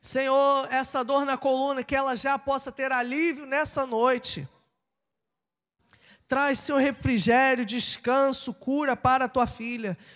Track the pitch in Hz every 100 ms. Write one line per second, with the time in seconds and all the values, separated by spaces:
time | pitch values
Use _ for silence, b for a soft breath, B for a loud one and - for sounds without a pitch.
0 | - 262 269 269 277 277 262 254 262 269
1 | 247 277 277 262 269 262 277 269 247 277
2 | 269 247 269 277 - 269 262 240 262 262
3 | 247 277 330 277 285 277 302 - 262 226
4 | 247 254 - - 139 _ _ _ _ _
5 | _ _ _ _ _ _ _ _ _ b
6 | b b _ 262 285 269 - 285 269 -
7 | 269 240 180 240 269 262 226 240 - -
8 | - 262 269 262 - - - 277 285 240
9 | 254 262 254 - 240 - 226 240 214 175
10 | B